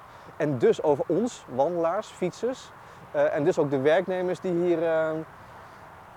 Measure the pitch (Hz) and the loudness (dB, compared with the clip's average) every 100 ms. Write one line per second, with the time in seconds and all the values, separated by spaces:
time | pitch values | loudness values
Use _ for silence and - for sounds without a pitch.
0 | - - - - 151 123 220 - 156 139 | -14 -20 -14 -4 -4 2 2 4 2 2
1 | - 165 240 - - 127 156 175 165 202 | 0 0 -2 -6 -6 -2 0 0 -2 -2
2 | - - 180 - 240 262 - - - - | -6 -6 -6 -4 -6 -6 -12 -20 -20 -20
3 | - 147 151 156 156 170 147 139 147 175 | -4 0 2 2 2 2 0 2 4 2
4 | 190 185 180 170 185 170 175 165 165 160 | 2 -2 -2 -4 -2 0 2 2 2 0
5 | 160 160 160 - - - - - - - | 0 -4 -8 -16 -20 -20 -20 -20 -20 -20
6 | - | -20